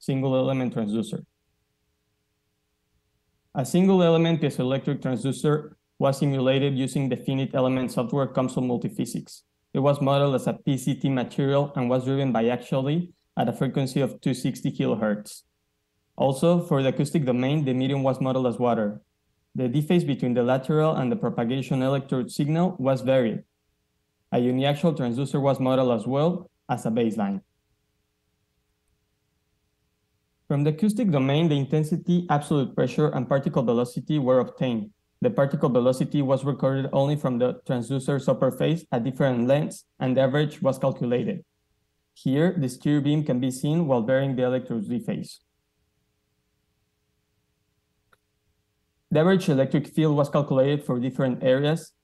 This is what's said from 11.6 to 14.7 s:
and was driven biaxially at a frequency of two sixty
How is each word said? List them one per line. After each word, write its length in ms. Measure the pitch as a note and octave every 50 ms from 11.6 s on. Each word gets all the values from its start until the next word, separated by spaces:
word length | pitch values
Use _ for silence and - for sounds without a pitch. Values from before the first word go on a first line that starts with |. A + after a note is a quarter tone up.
| C#3+ C#3+ -
and 120 | C3+ B2 A#2+
was 160 | B2+ C3 B2
driven 280 | C3+ C3+ C#3 C#3 C3
biaxially 800 | A2+ A2+ A2+ A#2+ B2 A#2+ - - D3 C3+ C3 C#3+ D#3 F3 F3 - - _ _ _ _
at 120 | C3 B2 A#2+
a 40 |
frequency 480 | A2 - C#3 B2+ - D3 C3+ B2+ - C#3+
of 200 | C3+ G#2 - -
two 140 | - - B2
sixty 380 | - - C3+ - - - C#3